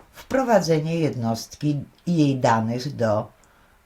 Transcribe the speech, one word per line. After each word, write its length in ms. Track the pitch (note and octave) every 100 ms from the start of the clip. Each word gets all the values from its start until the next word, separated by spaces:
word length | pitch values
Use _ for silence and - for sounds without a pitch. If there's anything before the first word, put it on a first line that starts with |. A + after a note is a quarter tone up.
| -
wprowadzenie 880 | - - C4 B3 G#3 D#3 D#3 D#3+ E3
jednostki 800 | D3 A#2+ A2+ A2+ - - D3+ C#3+ - _ -
i 120 | E3+
jej 220 | D3 C3+
danych 560 | B2 A2+ A2 B2 C#3 A#2
do 360 | A2+ G#2 - _ _ _ _ _